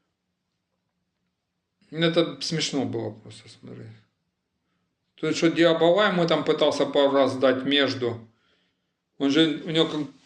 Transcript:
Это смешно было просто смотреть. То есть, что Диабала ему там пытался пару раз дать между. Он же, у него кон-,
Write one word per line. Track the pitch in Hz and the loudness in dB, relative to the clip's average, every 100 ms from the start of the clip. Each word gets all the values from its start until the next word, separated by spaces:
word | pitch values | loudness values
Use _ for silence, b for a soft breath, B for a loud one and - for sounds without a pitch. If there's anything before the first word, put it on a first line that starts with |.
| _ _ _ _ _ _ _ _ _ _ _ _ _ _ _ _ _ _ _ | _ _ _ _ _ _ _ _ _ _ _ _ _ _ _ _ _ _ _
Это | 156 165 170 156 - | -2 0 2 -2 -4
смешно | - 160 - 139 | -6 -4 -4 -4
было | 113 113 107 | -4 -6 -8
просто | 107 113 - - | -12 -20 -20 -20
смотреть. | - 123 120 113 110 _ _ _ _ _ _ _ _ _ _ _ - | -20 -20 -18 -18 -20 _ _ _ _ _ _ _ _ _ _ _ -8
То | 156 | -6
есть, | 156 | 0
что | 165 | 0
Диабала | 156 165 165 165 180 208 | 2 2 4 2 4 2
ему | 180 160 | 2 0
там | 151 | 0
пытался | 143 156 151 143 | 0 2 2 0
пару | 135 147 139 | 0 2 2
раз | 139 131 131 | 4 2 2
дать | 131 127 | 0 0
между. | 139 143 131 113 120 113 - _ _ _ _ _ _ _ _ - | 0 0 0 -2 -6 -6 -14 _ _ _ _ _ _ _ _ -4
Он | 139 | 0
же, | 147 160 147 | 2 2 0
у | 180 | -4
него | 160 156 | 0 0
кон-, | 156 135 - | -2 -8 -12